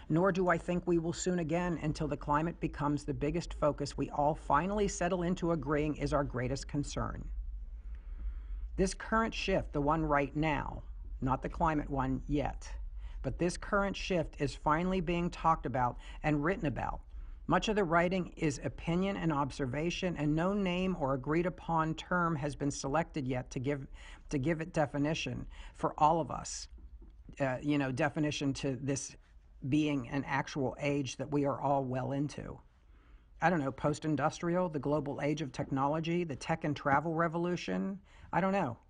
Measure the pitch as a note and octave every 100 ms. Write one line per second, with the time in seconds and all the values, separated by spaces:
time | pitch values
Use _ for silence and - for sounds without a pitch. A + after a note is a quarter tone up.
0 | - D#3 F#3+ F#3 F3+ E3+ - F3 F3 E3+
1 | E3 - F#3 F3+ D#3 E3 F3+ E3 D#3 C#3
2 | D3+ C#3+ - D3 E3 D#3+ E3 - C#3+ D3
3 | - B2+ C#3+ E3+ - - D3+ - C#3+ -
4 | C#3 - D3 D#3+ - C#3+ F3+ G#3 G3+ -
5 | F3 F#3 E3+ F3+ E3+ E3 C3 D3 D3+ C#3
6 | C#3 D3 C3+ A#2+ B2 C#3 - D3 C#3 -
7 | A2 - - - - - - - - -
8 | - - - - - - - - F#3+ -
9 | - A3+ A3+ - - F3+ - D3+ C#3+ D#3+
10 | D#3 C#3+ C#3 D3 D#3 C#3 - - - -
11 | - - C3 C3 - - E3 D3+ C#3 C#3
12 | C3 B2+ - D3 B2 - - - - -
13 | - - - - F3 F3 - G3+ G3 F3+
14 | - F3+ C#3+ - C#3+ - D3+ D3+ F#3 F#3+
15 | E3 E3+ F3 - E3 D#3+ C#3+ B2+ B2 B2
16 | - - D3+ D3+ D3+ G3 D#3 A2 - -
17 | - - - - - F3+ G3+ G#3 F3 E3+
18 | F3 F#3 E3 - D#3+ B2 - - - E3+
19 | G3 G3 E3+ C#3+ C#3+ - C3+ C#3 E3+ -
20 | F#3 D#3 D3 D#3 F3+ G3+ F#3 F3+ F#3 F3+
21 | C3 C3+ C3 D#3+ F3 E3+ - E3 D#3 D#3
22 | - F3+ E3+ D#3 D3 A#2+ C#3+ C3+ C#3 D3+
23 | F3 D#3+ B2+ B2+ B2+ C#3 B2 D3 C#3 -
24 | - - - D3 C3 D#3+ D#3+ E3 D3 C#3+
25 | D3 D#3+ C3 A#2+ - - - - E3 -
26 | D3+ E3 C3 - - - - - - -
27 | - - - - C3+ B2+ D3 D3 C3+ B2+
28 | D3+ D#3+ D3+ C#3+ C#3 C3 C#3+ B2+ C3+ C#3+
29 | - - - - - - C3+ D3+ D3+ C#3+
30 | A#2+ C#3+ B2+ C3+ - D3+ B2+ - C#3+ C#3+
31 | C3 - C3+ D3 C#3 A#2+ C3+ C#3 B2+ B2+
32 | B2+ C#3 D3 - - - - - - -
33 | - - - - D#3+ F3 C3+ B2+ D3+ D3+
34 | D#3 C#3+ D3+ - F3 F3 F3+ D#3 C#3 D3+
35 | C#3+ C3+ D3 D#3 C#3+ - C#3 C3+ C#3 D#3+
36 | D#3+ F3 F3 B2+ - D#3+ D#3 C3+ D3 C#3
37 | D#3+ D#3+ E3+ E3+ F3 F3 - F#3 G3 G3
38 | - - - E3 F#3+ G3 D3 A2+